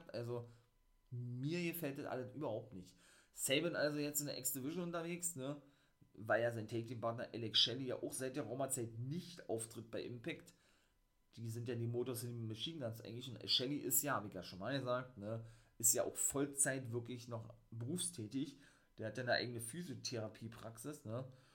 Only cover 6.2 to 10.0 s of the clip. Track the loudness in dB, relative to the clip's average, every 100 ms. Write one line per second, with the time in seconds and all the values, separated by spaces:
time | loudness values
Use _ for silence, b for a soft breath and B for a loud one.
6.2 | 4 6 6 2 -2 -2 -2 0 0 0
7.2 | -4 -2 4 6 6 4 0 0 -2 -2
8.2 | -2 -2 -2 0 0 2 0 -2 -2 -2
9.2 | -4 -10 -2 -2 -2 -8 -6 -4